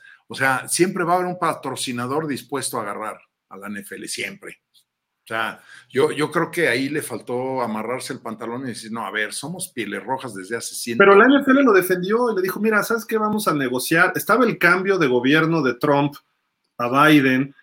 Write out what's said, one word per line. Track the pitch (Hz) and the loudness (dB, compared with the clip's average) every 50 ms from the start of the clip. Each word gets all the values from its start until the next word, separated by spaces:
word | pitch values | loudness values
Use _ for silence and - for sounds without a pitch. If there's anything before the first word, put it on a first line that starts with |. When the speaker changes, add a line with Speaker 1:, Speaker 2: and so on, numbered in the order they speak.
| - - - _ _ - | -20 -20 -20 _ _ -16
Speaker 1:
O | - | -6
sea, | - 139 135 131 120 120 131 | -2 0 0 0 -2 -2 -4
siempre | - - 170 190 208 190 175 | 0 0 0 0 0 -2 -2
va | 165 180 | 0 0
a | 185 | 0
haber | 180 180 | 0 -2
un | 175 180 | -4 -2
patrocinador | 175 160 147 - - 135 127 - - 135 123 120 120 123 139 160 160 147 | -2 -2 -2 -4 -6 -8 -8 -8 -8 -8 -6 -6 -6 -4 -4 -4 -4 -4
dispuesto | 131 110 - - 143 135 120 - - 120 | -6 -8 -8 -6 -6 -6 -6 -6 -6 -6
a | |
agarrar | 107 101 101 101 107 104 92 - _ _ _ _ _ _ | -6 -6 -8 -8 -8 -10 -10 -12 _ _ _ _ _ _
a | 95 95 | -18 -14
la | 101 104 | -12 -12
N | 104 101 | -12 -12
F | 101 - 98 | -12 -14 -14
L, | 92 - - | -14 -12 -10
siempre. | - - 104 101 - - - 90 - - _ _ _ _ _ _ _ _ _ _ _ _ _ | -8 -8 -8 -10 -10 -14 -18 -18 -20 -20 _ _ _ _ _ _ _ _ _ _ _ _ _
O | - | -8
sea, | 113 110 110 107 - - - - - - - _ | -6 -4 -4 -6 -8 -10 -18 -20 -20 -20 -20 _
yo, | - 127 147 151 | 0 0 0 2
yo | - 139 151 151 | 0 -2 -4 -2
creo | - 175 165 165 | 0 -2 -2 -2
que | - 175 165 131 | -2 0 0 0
ahí | 117 127 135 139 | 0 0 -2 -4
le | 147 151 | -4 -6
faltó | - - 120 107 - - 123 123 127 135 131 131 | -6 -8 -10 -10 -8 -6 -6 -4 -4 -4 -4 -4
amarrarse | 120 113 107 107 110 117 123 127 - - 135 | -4 -4 -4 -6 -6 -6 -6 -8 -8 -10 -12
el | 120 | -10
pantalón | - 117 110 - 117 117 117 127 139 | -10 -12 -12 -10 -10 -10 -10 -8 -8
y | 127 | -10
decir, | 104 - 110 110 | -10 -10 -12 -10
"No, | 113 117 107 | -10 -8 -8
a | 95 | -6
ver, | 101 107 107 104 - | -4 -4 -4 -4 -6
somos | - - 147 185 180 - - | -8 -10 -10 -10 -10 -12 -10
pieles | _ 123 110 104 104 98 95 | _ -8 -8 -6 -8 -8 -6
rojas | 110 131 131 - 123 104 | -6 -6 -6 -8 -10 -12
desde | 95 92 95 117 113 | -12 -8 -8 -8 -8
hace | - - - | -8 -8 -10
cien". | - - 120 117 - | -10 -8 -4 2 4
Speaker 2:
Pero | - 196 196 | 6 8 8
la | 202 233 | 8 8
N | 262 285 269 | 8 6 4
F | 277 269 | 4 4
L | 262 285 277 | 4 4 6
lo | 240 202 | 6 6
defendió | 185 175 - 185 180 180 190 214 240 247 240 | 4 4 4 0 -2 0 0 0 0 0 0
y | 214 | 0
le | 185 | 0
dijo, | 185 190 - - | -2 -2 -2 -2
"Mira, | 208 226 220 208 190 | 0 0 2 0 0
¿sabes | - 233 226 220 | 0 -2 -4 -2
qué? | - 220 220 | -2 -2 -2
Vamos | 214 214 214 214 - 190 | 0 0 -2 -2 0 0
a | 156 | 0
negociar". | 147 135 123 127 123 - - 160 165 180 175 - | 0 -2 -2 -2 -4 -2 0 2 2 2 2 0
Estaba | 151 - - 208 240 247 | -2 0 2 2 4 4
el | 220 165 - | 2 2 2
cambio | - 170 180 185 190 196 196 180 | 4 4 4 2 2 0 2 2
de | 156 127 | 2 2
gobierno | 127 123 117 135 147 160 160 160 165 160 | 2 2 4 4 4 4 4 2 2 2
de | 135 127 120 | 0 0 0
Trump | - - 147 143 143 147 147 143 - - _ _ _ _ _ _ _ _ _ _ - | 0 2 2 4 4 2 0 -2 -8 -16 _ _ _ _ _ _ _ _ _ _ -6
a | 120 120 131 139 147 151 | -4 0 2 4 6 6
Biden. | 156 147 131 135 127 131 135 139 - _ | 6 6 6 4 2 2 0 -2 -6 _